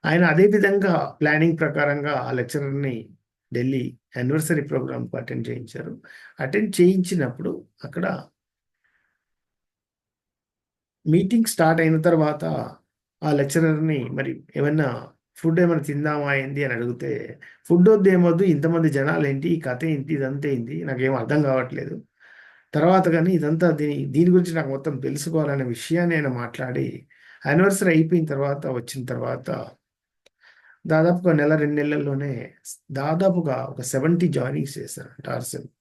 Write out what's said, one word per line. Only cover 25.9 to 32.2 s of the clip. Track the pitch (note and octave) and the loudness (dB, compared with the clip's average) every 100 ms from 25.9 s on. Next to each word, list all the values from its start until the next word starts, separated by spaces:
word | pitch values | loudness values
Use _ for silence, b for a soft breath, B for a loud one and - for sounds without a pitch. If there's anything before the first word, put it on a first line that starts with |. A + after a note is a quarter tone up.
| E3 F3 E3 | 0 2 0
ఆయన | C#3 A#2+ | -2 -4
మాట్లాడి, | A#2+ - C3 C#3 B2+ B2+ - b b b | -8 -8 -6 -4 -6 -8 -20 b b b
యానివర్సరీ | C3+ D#3 G3 F#3+ F#3 D#3+ | 0 4 4 4 4 4
అయిపోయిన | D#3+ F3 D#3+ | 4 2 0
తర్వాత, | C#3 C#3 C#3+ D3 B2 | -2 -2 -4 -6 -8
వచ్చిన | A#2 C3 B2 | -8 -12 -8
తర్వాత | B2 B2 B2+ - - A#2 _ _ _ _ _ _ _ b b b b D#3+ | -6 -6 -6 -8 -8 -10 _ _ _ _ _ _ _ b b b b 0
దాదాపుగా | D#3 E3 F3 F3+ D#3 | 4 4 2 2 2
నెల, | D3 D#3 | 4 2
రెండు | D3 D3 | 2 0
నెలల్లోనే | D3 D3 C#3+ C#3 | -2 -2 -2 -4